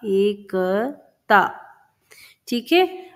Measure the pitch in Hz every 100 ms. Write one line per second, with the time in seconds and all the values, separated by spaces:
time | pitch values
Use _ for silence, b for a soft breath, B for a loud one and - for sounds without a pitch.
0 | 214 196 202 208 202 190 185 196 247 294
1 | _ _ _ 208 180 - - - _ _
2 | b b b b - 240 226 339 370 370
3 | -